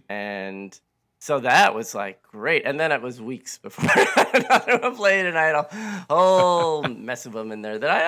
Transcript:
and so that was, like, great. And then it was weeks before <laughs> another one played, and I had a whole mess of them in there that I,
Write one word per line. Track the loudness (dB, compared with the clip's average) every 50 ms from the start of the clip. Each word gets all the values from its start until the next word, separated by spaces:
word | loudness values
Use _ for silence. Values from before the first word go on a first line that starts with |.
| -12 -12
and | -10 -10 -8 -8 -8 -8 -10 -10 -10 -12 -14 -16 -18 -20 _ _ _ _ _ _ _ _
so | -8 -4 -4 -2
that | 0 2 4 6 4 4 2
was, | -2 -6 -8 -8
like, | -8 -8 -8 -8 -12 _
great. | _ -14 -8 -4 -2 -2 0 -2
And | -2 -2 -2
then | -2 0
it | -2 -2
was | -4 -6 -12 -12
weeks | -12 -12 -12 -12 -14 -16 -18 -16
before | -16 -16 -8 -4 -2 2
<laughs> | 2 2 2 2 4 2 2 4 2
another | 0 2 4 2 2 4 2 0 0
one | 0 -2 -4 0
played, | 2 2 4 4 2 0
and | 2 2
I | 2
had | 4 2
a | 2 0 -2 -6 -10 -10 -10 -10 -10 -4 0
whole | 2 4 6 6 6 6 6 4 4 4 2 2 0 -2 -2
mess | -4 -6 -8 -8 -8 -8 -8 -10
of | -10
them | -10 -10 -8 -8 -10
in | -10
there | -8 -8 -6 -4
that | 0 0
I, | 2 2 2